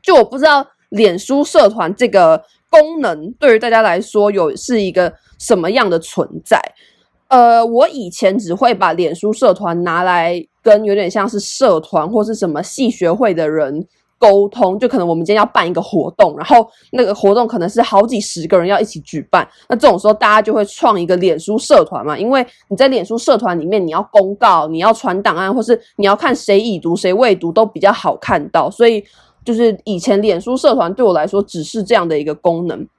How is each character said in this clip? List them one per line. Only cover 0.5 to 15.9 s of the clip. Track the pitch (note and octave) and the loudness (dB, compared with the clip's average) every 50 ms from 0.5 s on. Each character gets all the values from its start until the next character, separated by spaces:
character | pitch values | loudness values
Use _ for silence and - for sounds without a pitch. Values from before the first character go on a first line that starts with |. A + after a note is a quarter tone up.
| D4 C#4 C#4 _ _ _ _ _ | 2 2 0 _ _ _ _ _
脸 | - G3+ A3+ G3 E3+ F#3 | -2 2 2 2 2 -2
书 | - - C4 C#4 D4 | -4 -4 -2 -2 -2
社 | - - D#4+ C4 G3+ | 0 2 4 4 4
团 | A3 A3+ F3 D#3+ G3 | 2 0 -4 -6 -2
这 | - - A3+ | -2 -2 2
个 | - G3 F3 D#3+ D#3+ D#3 - _ _ _ _ _ | 4 4 4 4 4 2 -2 _ _ _ _ _
功 | - D#4 D4+ D#4 E4 D#4+ | 4 4 4 4 -2 -4
能 | C4+ G3+ E3 D3+ D3+ F#3+ | -4 -4 -4 -6 -10 -14
对 | B3 _ D4 C#4 A3+ | -8 _ 2 4 4
于 | A3 | 4
大 | A#3+ A#3+ | 2 2
家 | A3+ A3 | 2 2
来 | A3 G3+ E3+ F3+ | 2 2 0 -2
说 | A3 - - G#3+ G#3 G#3 | -4 -4 -2 0 0 2
有， | G3+ G3 E3+ D3+ C3+ | 0 0 -2 -2 -4
是 | - - - B3+ A3 | -8 -6 -4 -2 -2
一 | G3+ F#3 | -2 -2
个 | - F#3 F3+ D#3+ - _ _ _ _ _ | 0 0 0 0 -4 _ _ _ _ _
什 | - - A3+ F#3 | 0 0 0 0
么 | D#3+ F3 | 0 -2
样 | G#3+ C4 A#3+ G3 | 0 0 0 0
的 | E3+ E3+ | 0 -4
存 | E3 - - - D3+ - - D#3+ | -4 -6 -6 -6 -6 -6 -6 -18
在。 | - - A3 - - - _ _ _ _ _ _ _ _ _ _ _ _ | -2 0 0 0 0 -6 _ _ _ _ _ _ _ _ _ _ _ _
呃， | C4+ B3 A#3+ A#3 A#3 A#3 A#3 | 4 4 6 6 4 4 2
我 | A#3 A#3 A#3 C#4+ - | 0 2 2 0 0
以 | F4 C#4 G#3 F3 | 0 -8 -12 -12
前 | - - A#3 F#3+ F#3+ B3+ | -8 -2 -2 0 0 0
只 | G#3 E3 E3+ | -4 -6 -4
会 | - - C#4+ A#3 | 0 0 0 0
把 | F3+ F#3+ E3+ D#3+ | 2 0 -2 0
脸 | E3+ F3+ D3+ E3 | -2 -2 -4 -4
书 | - - G#3 | -4 -4 -4
社 | G#3+ - C#4 A3+ F3+ | -2 0 0 0 0
团 | - G#3 F3 E3+ E3+ F3 | 0 -4 -6 -4 -4 -4
拿 | F3 E3 F3 | -2 -2 -2
来 | F3+ F#3 F3+ F3 E3 E3+ F3 F3 - _ _ _ | 0 0 0 0 0 -2 -4 -6 -10 _ _ _
跟 | _ A3+ G#3 G#3 A3 | _ 2 2 4 2
有 | G#3 G3+ | 0 -2
点 | G#3 G3 - | 0 -2 -2
像 | G3+ A3 G3 - | -2 -4 -4 -4
是 | - G3+ | -4 -6
社 | G3 - - - C4+ A#3 F3+ D#3 | -8 -8 -4 0 2 2 2 0
团 | D#3 - - E3 D3+ E3+ | -2 -2 -4 -4 -4 -2
或 | A3+ A3 G#3 | -2 -2 -2
是 | - A3+ | -2 -4
什 | G#3 G3+ F3 | -4 -4 -4
么 | D3+ D3 | -4 -6
系 | - - - - C4+ A3 | -8 -10 -6 -4 -4 -4
学 | - - F3+ E3+ | -2 -2 -2 -2
会 | E3+ F3 B3+ G#3+ | 0 0 0 -2
的 | F3+ D#3+ D#3+ D3+ | 0 0 -2 -2
人 | D#3 D#3 D3+ C3+ C#3+ D3+ F3+ _ _ _ _ _ _ _ | -2 -2 -2 -2 -4 -8 -10 _ _ _ _ _ _ _
沟 | - G#3+ G3 G3+ G3+ G3+ | 4 6 6 6 2 0
通， | - A#3+ A3 F#3 F#3+ G#3 | 0 0 0 0 0 -2
就 | B3+ A#3+ | -2 -2
可 | C#4 A#3 | 0 0
能 | F3 | -2
我 | E3+ E3 | 0 -2
们 | E3 E3+ | -2 0
今 | E3 G#3 | 0 2
天 | G#3+ | 2
要 | G#3+ | 2
办 | B3 _ - F3+ | 2 _ -2 -2
一 | E3+ | 0
个 | F3+ - | -4 -6
活 | G3 - | -6 -2